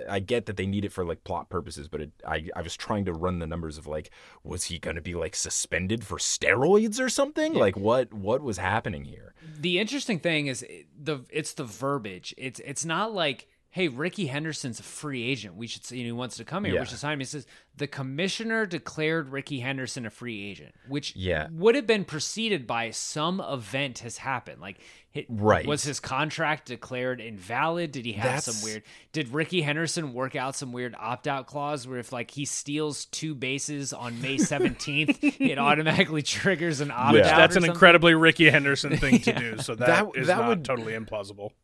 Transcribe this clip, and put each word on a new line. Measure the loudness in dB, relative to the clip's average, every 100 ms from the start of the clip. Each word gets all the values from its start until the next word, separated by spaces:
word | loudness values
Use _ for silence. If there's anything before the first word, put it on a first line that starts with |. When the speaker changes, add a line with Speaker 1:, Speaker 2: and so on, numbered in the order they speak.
| -6
Speaker 1:
I | -4
get | 0 -2 -2
that | -4
they | -2
need | 0
it | -2
for, | -4
like, | -4 -4
plot | -6 -8 -4
purposes, | -6 -6 -12 -10
but | -8
it, | -8 -12
I, | -6 -6 -4
I | -8
was | -8 -8
trying | -4 -2 0
to |
run | 0 0 -2
the | -4
numbers | -4 -6 -10
of, | -8
like, | -8 -8 -16 -20 -20
was | -10 -6 -6
he | -6
gonna | -6 -6
be, | -6 -4
like, | -4
suspended | -4 -4 -4 -2 -2 0 -2
for | -4 -4
steroids | -2 2 4 4 6 6 4 0
or | -2
something? | 0 0 0 0
Speaker 2:
Yeah. | 4
Speaker 1:
Like, | 4 4
what, | 2 2 2
what | -4 -2 0
was | -2 -2
happening | 0 0 -2 -6
here? | -10 -16 -20 _ -20 -6
Speaker 2:
The | -2 0
interesting | 0 -4 -2 -2
thing | 0 0 -2
is, | -6
it, | -10 -18 -20 -10
the, | -6 -6 -6
it's | -8 -6
the | -8
verbiage. | -10 -6 -4 -4 -6 -10 -14 -12
It's, | -12 -10
it's | -10 -8
not | -4 -2 -2
like, | -2 -2 -4 -12 _ _
"Hey, | -2 -2
Ricky | -2 -6 -4 -4
Henderson's | -4 -6 -6 -8 -10
a |
free | -12 -12 -8 -4
agent. | -4 -4 -6 -12
We | -10
should | -10 -12
see, | -8
he | -6
wants | -6 -8 -10
to |
come | -8 -4 0
here. |
Speaker 1:
Yeah. | 0
Speaker 2:
We | -2
should | -6
sign | -4
him." | -4
It | -6
says, | -10 -14 -20 _
"The | -8 -8
commissioner | -6 -6 -2 -2 -2 -2 -2 -2
declared | -4 -8 -2 0 0 -2
Ricky | -8 -6 -6
Henderson | -4 -4 -6 -6
a | -10
free | -10 -8 -8 -8
agent," | -12 -18 _ -8
which | -6 -6 -4
Speaker 1:
Yeah. | 0 0 -2
Speaker 2:
would | 2 4
have | 4 2
been | 0
preceded | 0 -6 -6 -4 -2 -2 -2
by | -4 -4
some | -6 -8 -4 -2 -2
event | -4 -6 -4 -4 -4 -6
has | -12 -10
happened. | -6 -6 -6 -14
Like, | -14 -16 -20 -20 _
hi-, | -12 -8
Speaker 1:
Right. | 2 4 6 4
Speaker 2:
was | -2
his | -2 -6
contract | -4 -2 -2 -2 -2 -2 -6
declared | -14 -8 -4 -4 -4
invalid? | -8 -12 -6 -2 0 0 -4
Did | -6
he | -6
have | -2 0 0
Speaker 1:
That's | -2
Speaker 2:
some | -6
weird, | -6 -8 -12 -20 _
did | -6 -4
Ricky | -2 -2 0
Henderson | 0 0 -2 -4 -4
work | -4 -4 -4
out | -6
some | -6 -8
weird | -8 -8 -8
opt-out | -6 -4 -4 -4 -6
clause | -6 -4 -6 -6
where | -10
if, | -8
like, | -8 -8
he | -8
steals | -6 -6 -4 -4 -2 -4 -8
two | -8 -6
bases | -6 -4 -4 -4 -6 -6
on | -8 -8 -6
May | -2 2
Speaker 1:
<laughs> | 2 2 0 -2
Speaker 2:
seventeenth, | -4 0 0 2
it | 0 0 0 2
automatically | 4 4 4 4 2 0
triggers | -2 0 2 2 0 0
an | -2
Speaker 1:
Yeah. | 2
Speaker 2:
opt-out | 6
Speaker 3:
Which, | 8
that's | 8 10
Speaker 2:
or |
Speaker 3:
an | 8 8
Speaker 2:
something? | 4
Speaker 3:
incredibly | 10 12 12 10
Ricky | 10 8 10 8
Henderson | 8 6 2 0 0
thing | 6 6
to | 6
Speaker 2:
<laughs> |
Yeah. | 0
Speaker 3:
do. | -4 -6
So | -6 2
that | 6
Speaker 1:
That, | 6 4 0
Speaker 3:
is | 2
Speaker 1:
that | 2
Speaker 3:
not | 2
Speaker 1:
would | 0 0
Speaker 3:
totally | -2 -2
implausible. | -6 -6 -8 -8 -10 -12 -12